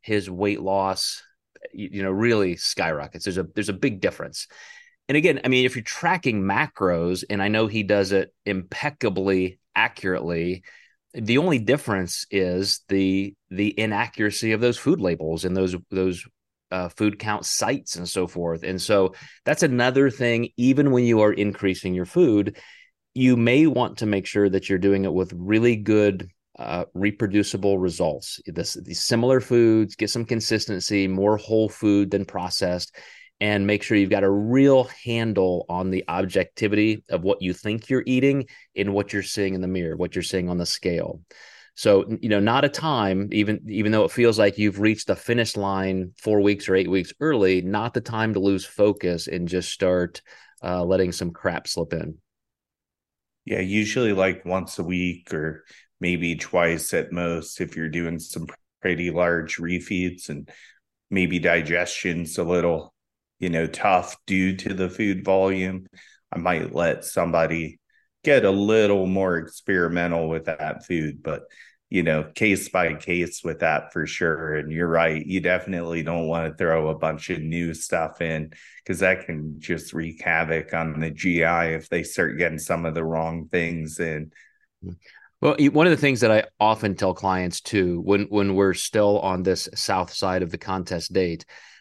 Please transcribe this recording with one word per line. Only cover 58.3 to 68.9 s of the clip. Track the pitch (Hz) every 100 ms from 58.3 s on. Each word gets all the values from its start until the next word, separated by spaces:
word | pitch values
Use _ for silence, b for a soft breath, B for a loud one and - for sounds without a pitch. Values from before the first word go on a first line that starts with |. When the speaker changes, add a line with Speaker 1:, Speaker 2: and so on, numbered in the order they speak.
| - 82 - _ _
Speaker 2:
pretty | 92 85 87
large | 82 87 85 80 -
refeeds | 85 87 - 95 90 90 -
and | 73 73 B B B _ _ _
maybe | 95 87 90
digestion's | 85 85 78 85 87 - 92 82 82 -
a |
little, | 82 87 85 80 - _ _ _ _ _
you | 90
know, | 82 82
tough | - 104 92 - - -
due | 95 92 95
to | -
the | 95 92
food | 92 107 92
volume. | 95 95 95 98 92 92 92 b b b b
I | -
might | 85 85 85 80
let | 85 - -
somebody | - 85 82 80 82 80 - _ _ _ _ -
get | 139
a | 107
little | 98 101 110 104